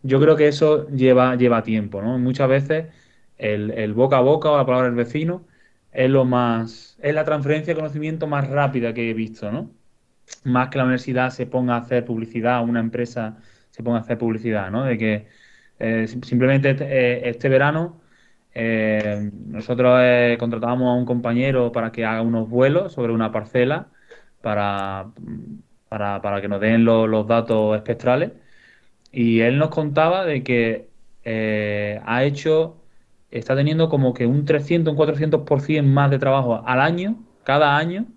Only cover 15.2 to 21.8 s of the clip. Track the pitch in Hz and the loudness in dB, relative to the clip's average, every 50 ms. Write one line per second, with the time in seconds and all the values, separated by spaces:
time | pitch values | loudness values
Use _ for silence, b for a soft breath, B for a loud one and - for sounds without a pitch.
15.2 | 107 b b b b b b b b b b _ 113 113 113 113 113 110 - 123 | -6 b b b b b b b b b b _ -4 -2 -2 -2 -2 -4 -6 -10
16.2 | - - 127 123 127 131 139 135 139 139 135 135 139 135 139 131 127 123 123 123 | -6 -2 0 2 4 4 4 4 4 2 0 0 -2 -2 0 2 2 2 0 -2
17.2 | - 120 117 117 - 139 131 131 139 147 151 160 170 170 - b b b b b | -4 -6 -6 -2 0 2 4 4 4 4 2 0 -4 -6 -8 b b b b b
18.2 | b b b b b _ _ 120 113 113 113 110 110 110 107 107 107 107 104 104 | b b b b b _ _ -6 -2 -2 0 0 0 0 0 0 -2 -2 -4 -4
19.2 | 104 104 101 104 107 107 - 104 110 - 123 120 127 123 123 127 127 123 123 123 | -6 -8 -10 -12 -14 -12 -12 -12 -6 -6 -2 2 4 6 6 6 6 6 6 4
20.2 | 120 120 117 117 120 117 117 113 117 120 123 127 127 123 123 123 123 123 123 120 | 4 2 2 0 -2 -4 -4 -4 -2 -2 -2 0 0 2 2 0 0 0 -2 -2
21.2 | 120 120 117 120 131 139 135 127 123 120 120 120 | -2 -2 -2 0 0 0 2 2 0 0 -2 -4